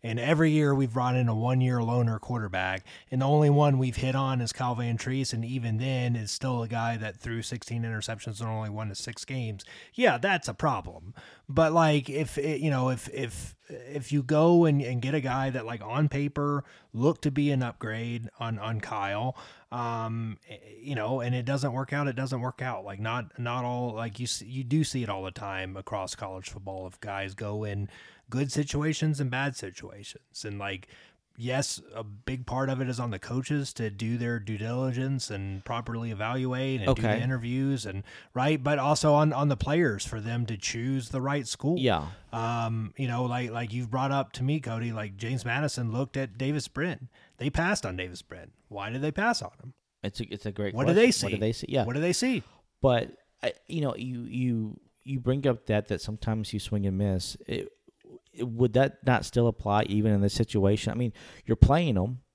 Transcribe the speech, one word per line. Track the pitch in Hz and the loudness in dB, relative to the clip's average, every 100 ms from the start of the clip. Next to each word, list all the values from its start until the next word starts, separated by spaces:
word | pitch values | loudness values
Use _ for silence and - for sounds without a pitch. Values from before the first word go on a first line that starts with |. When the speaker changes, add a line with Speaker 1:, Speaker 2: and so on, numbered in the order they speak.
Speaker 1:
and | 117 117 | -4 -2
every | 127 156 160 | 2 4 6
year | 151 147 135 | 6 4 4
we've | 135 | 2
brought | 120 123 127 | 2 2 4
in | 120 | 2
a | 110 | 2
one-year | 117 127 127 123 | 2 2 4 2
loner | 117 120 117 113 | 2 2 2 0
quarterback, | - 123 104 92 95 95 - - - | -4 -4 -2 -2 -2 -2 -8 -20 -4
and | 131 | 0
the | 135 | 4
only | 151 151 | 6 6
one | 143 147 135 | 6 6 4
we've | 131 117 | 2 0
hit | 131 131 | 0 0
on | 135 131 | 0 0
is | 117 | -2
Kyle | - 127 120 | -2 -2 -2
Van | 120 117 | -2 -2
Treese, | - 131 131 | -2 -2 -2
and | 117 | -4
even | 117 131 117 110 | -4 -4 -2 0
then, | 131 131 123 120 | 0 0 0 0
it's | 107 | -2
still | - 135 123 | -4 -2 -2
a | 117 | -2
guy | 113 117 117 | -2 -2 -2
that | 107 98 | -6 -8
threw | - 113 | -6 -6
sixteen | 113 120 - 120 | -6 -8 -6 -4
interceptions | 117 110 107 113 - 104 | -2 -4 -6 -8 -8 -8
and | 113 | -4
only | 110 107 | -4 -4
won | 104 110 | -6 -6
to | 95 | -6
six | - 117 - | -10 -12 -8
games. | 131 117 101 - - - - | -6 -4 -8 -12 -18 -14 4
Yeah, | 254 - | 4 4
that's | 196 185 - | 2 0 -2
a | |
problem. | 107 156 113 92 - 85 - - - - | 0 0 0 -4 -14 -16 -18 -20 -20 -2
But, | 135 160 | 4 6
like, | 165 160 151 135 | 6 6 4 2
if | 143 151 - | -2 -2 -2
it, | 143 143 | -2 2
you | 156 | 2
know, | 135 127 | 2 2
if, | 123 - | 0 -4
if, | 135 123 - - - _ | -6 -6 -6 -12 -16 _
if | 143 123 143 127 | -14 -8 -8 0
you | 147 | 0
go | 127 151 165 175 165 | 4 6 8 8 8
and, | 143 | 6
and | 127 123 | 2 -2
get | 127 151 | 0 0
a | |
guy | 131 127 135 | 0 0 0
that, | 127 113 | -2 -4
like, | 117 | -8
on | 98 127 151 | -4 2 2
paper | 143 143 143 143 143 - - _ | 2 -2 -2 0 -2 -4 -20 _
looked | 113 135 156 | 2 2 2
to | 156 | 0
be | 139 147 | 2 2
an | 139 | 2
upgrade | 123 - 107 110 117 120 113 _ | 0 -4 -6 -4 -4 -6 -8 _
on, | 117 110 | -6 -4
on | 107 113 | -4 -4
Kyle, | - 107 98 101 127 - - - _ | -4 -4 -2 -2 -2 -6 -16 -20 _
um, | 120 117 117 113 113 113 104 _ | -6 -4 -2 -4 -4 -6 -8 _
eh, | 107 - - | -20 -18 -16
you | 143 131 | -6 -4
know, | 110 131 | -2 -2
and | 120 | 0
it | 123 | 0
doesn't | 117 139 139 | 0 0 0
work | 123 139 | -2 -4
out, | 147 143 | -2 -2
it | 123 | -2
doesn't | 131 127 | -4 -2
work | 123 - | -4 -4
out. | 127 104 101 | -6 -6 -8
Like, | 98 | -6
not, | 107 120 - - | -4 -4 -6 -6
not | 120 120 123 | -4 -2 -2
all, | 123 123 | -2 -4
like, | 110 117 107 | -4 -6 -6
you | 123 | -6
s-, | - | -6
you | 104 131 | -6 -8
do | 123 151 | 0 2
see | 151 135 | 2 -2
it | 113 | -2
all | 95 | -4
the | 95 | -6
time | 92 101 95 95 95 | -8 -6 -6 -6 -8
across | 92 104 92 - | -6 -6 -4 -6
college | 101 95 95 | -8 -8 -12
football | - 95 95 92 | -12 -10 -10 -10
of | - | -12
guys | 104 98 98 | -8 -6 -6
go | 95 104 104 | -6 -6 -4
in | 107 101 98 - - - _ | -4 -4 -6 -10 -20 -20 _
good | 127 139 | -4 -2
situations | 147 143 147 151 151 160 143 | -2 -2 -2 -2 0 0 0
and | 135 | -2
bad | 127 139 131 | -2 -4 -4
situations. | 95 90 - 104 101 - _ - | -12 -12 -16 -16 -18 -18 _ -12
And, | 110 101 | -8 -6
like, | 98 98 - - - _ _ - | -6 -8 -12 -20 -20 _ _ -10
yes, | 120 127 - - - 110 | -2 -2 -2 -6 -10 -12
a | |
big | 107 101 - 127 123 | -12 -10 -8 -6 -4
part | 131 135 | -2 0
of | 131 | 0
it | 127 | -2
is | 120 | -2
on | 120 | -4
the | 95 | -6
coaches | - 127 131 151 135 | -4 -4 -2 -2 -2
to | - 110 | -4 -6
do | 101 113 120 | -2 -2 0
their | 120 117 | -2 -4
due | 101 107 | -4 -4
diligence | 113 123 131 123 131 135 - | -2 -2 -2 0 -2 -2 -4
and | 101 98 98 | -6 -4 -6
properly | - 117 117 113 117 | -4 -6 -4 -4 -4
evaluate | 101 107 131 131 127 135 131 | -2 -2 0 -2 -2 -2 0
and | 101 | 2
do | 113 | 2
the | 110 | 4
Speaker 2:
Okay. | 107 | 2
Speaker 1:
interviews | 123 131 120 127 135 135 107 | 2 -2 -2 0 0 0 -4
and, | 98 - - - | -8 -10 -16 -8
right? | 123 135 156 | 0 2 2
But | 131 147 | 2 2
also | 135 151 156 | 4 4 6
on, | 147 151 | 6 6
on | 135 147 | 4 2
the | 127 | 2
players | - 156 160 101 - | 2 4 4 2 -4
for | 110 | -6
them | 107 117 117 | -2 -2 -2
to | 104 | -4
choose | - 113 123 135 117 | -4 -2 0 -2 -2
the | 139 | -2
right | 135 143 120 | 0 0 -2
school. | - 143 175 | -4 0 2
Speaker 2:
Yeah. | 127 87 76 98 - | 4 2 0 -10 -10
Speaker 1:
Um, | 113 113 117 113 113 107 - | -4 -2 -2 -2 -2 -4 -4
you | 131 | -2
know, | 120 | 0
like, | 123 120 123 | 0 -2 -4
like | 117 117 | -4 -4
you've | 117 120 | -4 -4
brought | 131 135 | -2 0
up | 139 131 | 0 -2
to | - | -2
me, | 127 151 | 0 0
Cody, | 131 113 117 | -2 -4 -4
like, | 110 107 98 | -4 -8 -6
James | 113 123 113 | -4 -4 -2
Madison | 120 147 - 117 | 0 0 -2 -2
looked | 117 135 139 | -2 -2 -4
at | 131 101 | -6 -4
Davis | 131 147 - | -2 -2 -4
Brin. | - 170 156 123 _ _ _ | -4 -4 -4 -10 _ _ _
They | 135 | -2
passed | - 175 208 107 | 0 0 0 -2
on | 90 | -6
Davis | 90 90 | -8 -10
Brin. | - 90 - _ _ | -14 -16 -16 _ _
Why | 101 101 | -10 -6
did | 123 | -4
they | 147 | -2
pass | 151 220 233 | 0 0 0
on | 104 _ | -4 _
him? | 131 - _ _ | -20 -20 _ _
Speaker 2:
It's | 101 - | -8 -6
a, | 117 | -8
it's | 101 107 | -6 -8
a | |
great | 98 101 | -4 -4
Speaker 1:
What | 110 131 | 0 4
do | |
they | 175 240 | 6 6
Speaker 2:
question. | - 113 | 4 0
What | |
do | 104 | 0
Speaker 1:
see? | |
Speaker 2:
they | 107 | 0
see? | 117 - | 0 -2
Yeah. | 135 110 | 0 2
Speaker 1:
What | |
do | 131 | 0
they | 170 | 0
see? | 175 254 233 - _ _ _ | 2 0 0 -4 _ _ _
Speaker 2:
But, | 131 120 123 - _ _ | 4 4 0 -8 _ _
I, | 123 - _ | -6 -6 _
you | 165 | -2
know, | 143 101 | -2 -2
you, | 127 120 | -6 -8
you, | 117 117 127 117 107 - _ _ | -6 -2 0 0 -2 -8 _ _
you | 127 135 | -6 -2
bring | 123 135 139 | 0 2 2
up | 120 - | 0 2
that, | 107 101 | 0 2
that | 95 | -4
sometimes | - 107 - 110 104 | -4 -4 -2 -2 -2
you | 107 | -4
swing | - 107 98 | -2 0 0
and | 95 | 2
miss. | 101 92 - - - | 2 2 -2 -10 -6
It, | - - _ - _ - 120 _ | -6 -6 _ -20 _ -20 -20 _
it, | - 120 | -6 -6
would | 113 123 | 2 4
that | 117 139 - | 6 4 2
not | 131 123 - | 2 2 2
still | 123 117 | 4 4
apply | 110 104 104 | 4 2 2
even | - 104 107 | 4 4 6
in | 104 | 6
this | 101 | 4
situation? | - 110 107 98 104 - | 2 2 4 6 4 0
I | 120 | -2
mean, | 120 - - - - | -2 -4 -20 -14 -2
you're | 113 | 6
playing | - 147 170 101 | 8 8 4 4
him. | 101 127 _ | 2 -2 _